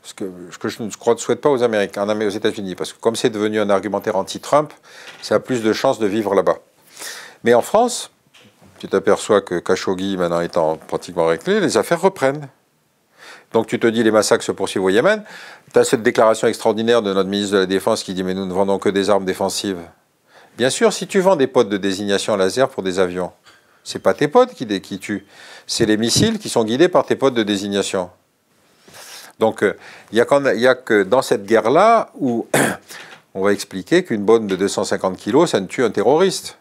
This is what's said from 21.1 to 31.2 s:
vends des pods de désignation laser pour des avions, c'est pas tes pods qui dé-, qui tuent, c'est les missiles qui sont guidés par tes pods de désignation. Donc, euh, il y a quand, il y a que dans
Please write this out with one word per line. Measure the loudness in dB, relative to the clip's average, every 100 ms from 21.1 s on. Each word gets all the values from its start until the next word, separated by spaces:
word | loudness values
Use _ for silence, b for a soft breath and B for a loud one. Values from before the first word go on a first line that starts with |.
| 0
vends | 2 2
des | 2
pods | 2
de | 0 0
désignation | -2 -4 -2 -2 0 0
laser | 0 0 -2
pour | -2
des | -4 -2
avions, | -2 -2 -8 _ b b b b
c'est | -14 -4
pas | -2
tes | 0 2
pods | 2 2
qui | -2
dé-, | -6 -6
qui | -6 -12
tuent, | -8 -8 -8 B B B B
c'est | -2 2
les | 2
missiles | 2 2 0 0
qui | -4
sont | -2
guidés | 0 2 2
par | 2
tes | 0 0
pods | 0
de | 0
désignation. | -2 -2 -2 -2 -2 -4 -6 _ _ _ _ B B B B B B B B _
Donc, | -2 2
euh, | -2 -2 B B B
il | 0
y |
a |
quand, | 4 4 2
il | 2
y | 2
a |
que | 2 2 2
dans | 4 2